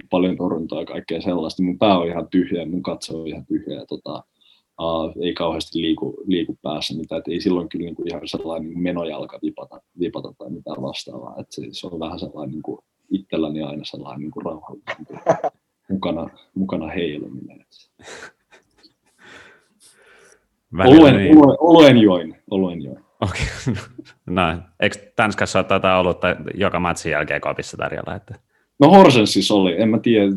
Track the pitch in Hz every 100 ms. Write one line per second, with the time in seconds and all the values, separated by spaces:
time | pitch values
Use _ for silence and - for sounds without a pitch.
0 | - 90 92 - 87 82 80 76 85 85
1 | - 82 95 87 80 - 90 - 110 92
2 | 85 87 80 92 87 85 78 90 - 80
3 | - 80 80 76 65 - - 69 - -
4 | - - - _ _ _ _ - 82 82
5 | 82 - 87 85 85 82 - 82 82 78
6 | - - 95 90 80 - 78 78 - 71
7 | 78 80 - 85 92 90 82 90 85 80
8 | 85 82 80 95 80 82 80 85 90 87
9 | 80 73 - - - - - - _ -
10 | - - - - - - - 69 67 65
11 | - 60 57 - - - 58 - 87 85
12 | 80 82 92 76 76 78 - - _ _
13 | _ 190 - - 76 78 73 73 - -
14 | 67 62 76 - - 156 - - - -
15 | - 170 - - 147 - _ _ - 95
16 | 92 82 - - _ 95 95 87 80 95
17 | 85 73 - 67 - - _ _ _ _
18 | - - - _ _ _ _ _ 320 _
19 | _ _ - - - _ _ _ _ _
20 | _ _ _ _ _ _ _ 85 98 156
21 | 147 104 98 156 143 - 165 170 147 120
22 | 104 90 80 - _ 98 92 85 67 -
23 | _ _ 101 - 139 - - 98 - -
24 | - _ - 92 85 85 87 - 104 -
25 | - - 110 95 101 95 92 98 95 92
26 | 90 85 90 82 76 - 95 85 87 85
27 | 85 73 73 73 73 73 - - 73 -
28 | - 90 - - _ _ _ - 143 196
29 | 180 123 104 101 95 104 92 85 110 110
30 | 120 113 101